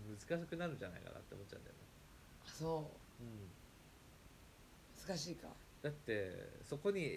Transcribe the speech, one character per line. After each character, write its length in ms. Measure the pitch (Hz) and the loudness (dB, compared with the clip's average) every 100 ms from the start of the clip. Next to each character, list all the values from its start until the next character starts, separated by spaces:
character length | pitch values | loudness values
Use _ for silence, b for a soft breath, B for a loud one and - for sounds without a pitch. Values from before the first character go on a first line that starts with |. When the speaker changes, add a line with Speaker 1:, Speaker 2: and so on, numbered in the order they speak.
| 104 | -4
Speaker 1:
難 100 | 107 - 170 | -2 4 4
し 60 | 165 | 4
く 100 | 170 | 4
な 100 | 175 | 4
る 80 | 147 | 2
ん 40 | |
じ 60 | - | -2
ゃ 40 | |
な 80 | 87 | -4
い 40 | |
か 100 | 85 | -6
な 80 | - | -6
っ 20 | |
て 140 | - 98 | -6 -6
思 80 | |
っ 40 | 101 | -6
ち 60 | |
ゃ 40 | - | -8
う 20 | |
ん 40 | |
だ 60 | - | -8
よ 60 | - | -12
ね。 60 | - - - - - - - | -12 -14 -14 -14 -14 -12 -8
Speaker 2:
あ、 20 | |
そ 420 | - 160 160 147 - - - | 2 6 6 4 -4 -12 -8
う。 40 | |
Speaker 1:
う 40 | 117 | -6
ん。 240 | 107 95 - - - - - - - - - - - - - - - - | -4 -6 -8 -14 -14 -16 -16 -14 -14 -14 -14 -14 -14 -14 -14 -14 -4 2
Speaker 2:
難 100 | 175 | 4
し 160 | 165 | 2
い 20 | 156 | 0
か。 140 | - - - - | -4 -10 -12 -2
Speaker 1:
だ 60 | 147 | -2
っ 40 | |
て 560 | 147 - 107 92 90 95 - | 0 4 4 4 0 -4 -6
そ 140 | - 143 | -2 4
こ 140 | 202 | 6
に 120 | 196 143 | 8 6